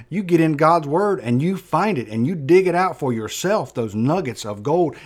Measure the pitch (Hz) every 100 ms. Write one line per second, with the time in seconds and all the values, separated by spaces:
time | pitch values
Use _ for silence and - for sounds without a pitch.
0 | - 175 185 170 160 143 156 170 143 160
1 | 208 190 113 120 165 190 - 156 208 165
2 | 104 113 123 185 135 180 185 170 185 151
3 | 139 117 107 - 180 214 139 - 113 104
4 | 120 175 147 107 107 101 104 165 165 -